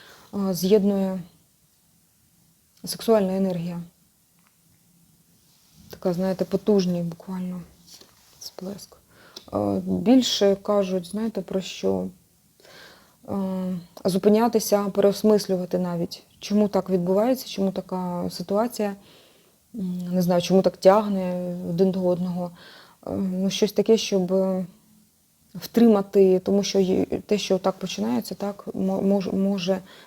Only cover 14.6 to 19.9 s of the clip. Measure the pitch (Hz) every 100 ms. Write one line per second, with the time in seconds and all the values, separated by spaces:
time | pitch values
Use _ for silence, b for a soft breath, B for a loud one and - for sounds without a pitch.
14.6 | - 202 202 196 202 196 214 208 208 185
15.6 | 175 180 180 170 175 - _ - - 208
16.6 | 208 190 185 185 175 190 240 254 - -
17.6 | 190 190 - 185 180 175 180 - 175 202
18.6 | 240 - 202 196 b b b b b b
19.6 | _ 233 185